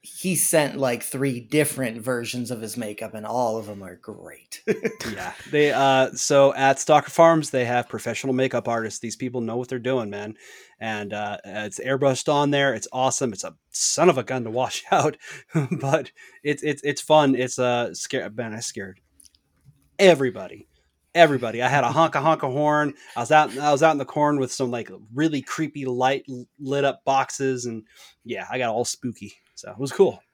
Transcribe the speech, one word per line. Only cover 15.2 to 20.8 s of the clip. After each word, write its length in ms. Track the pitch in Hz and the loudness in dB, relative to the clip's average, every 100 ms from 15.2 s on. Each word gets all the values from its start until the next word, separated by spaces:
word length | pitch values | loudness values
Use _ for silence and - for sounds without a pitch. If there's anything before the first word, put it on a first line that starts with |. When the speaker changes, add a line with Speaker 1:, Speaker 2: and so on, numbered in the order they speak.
| - - - 165 135 | -16 -18 -6 -4 -2
Speaker 2:
but 400 | 165 135 151 131 _ - - | -4 0 -2 -2 _ -20 -10
it's, 180 | 147 147 | -6 -4
it's, 180 | 151 139 | -4 -4
it's 180 | 143 147 | -4 -6
fun. 320 | - 156 143 123 | 4 6 6 2
It's, 220 | 127 - | 0 0
uh, 340 | 123 123 117 | 0 0 -2
sca-, 360 | 87 - 135 92 107 | -8 -6 -6 -6 -8
man, 180 | 117 | -10
I 60 | 113 | -8
scared 400 | 113 - 98 92 _ _ _ _ _ _ _ _ _ _ | -10 -10 -12 -14 _ _ _ _ _ _ _ _ _ _
everybody. 680 | 196 156 131 110 92 - - _ | 6 6 2 -2 -14 -16 -20 _